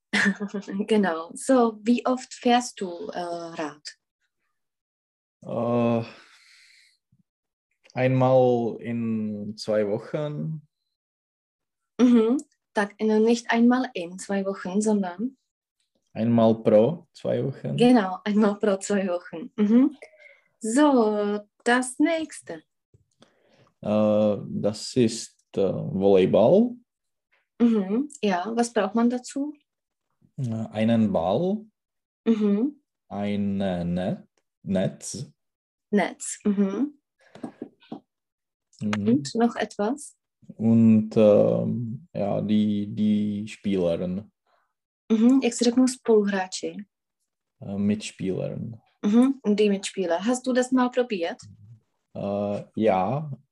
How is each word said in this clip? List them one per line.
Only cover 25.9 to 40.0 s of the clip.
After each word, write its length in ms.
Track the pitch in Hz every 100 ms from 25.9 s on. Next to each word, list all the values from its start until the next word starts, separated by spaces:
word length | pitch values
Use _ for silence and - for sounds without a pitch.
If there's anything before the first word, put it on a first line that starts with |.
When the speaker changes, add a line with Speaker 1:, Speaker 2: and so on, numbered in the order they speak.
| 98 98 95 92 92 120 190 240 - _ _ _ _ _ _ _ -
Speaker 1:
Mhm. 480 | 233 220 190 226 294 -
Ja, 300 | 202 175 202 233
was 180 | 233
braucht 220 | 220 202 226
man 140 | 240
dazu? 440 | 247 - 277 294 - _ _ _ _ _ _ _ -
Speaker 2:
Äh, 280 | 120 110 110
einen 400 | 110 110 113 107
Ball. 520 | 87 87 123 180 214 - _ _ _ _ _ 226
Speaker 1:
Mhm. 560 | 214 208 202 285 - _ _ -
Speaker 2:
Ein, 520 | 139 101 101 101 98
äh, 220 | 98 87 87
Net-, 420 | 90 92 170 - _ _ _
Netz. 680 | - 95 - - - 101 - _ _ _ _ _ -
Speaker 1:
Netz. 480 | 208 170 - - -
Mhm. 560 | 208 196 196 202 294 - _ _ _ - - - - _ - - _ _ _ _ _ _ _ -
Speaker 2:
Mhm. 260 | 107 104 101
Speaker 1:
Und 280 | 277 139 226
noch 200 | 233 -
etwas? 600 | - - 208 285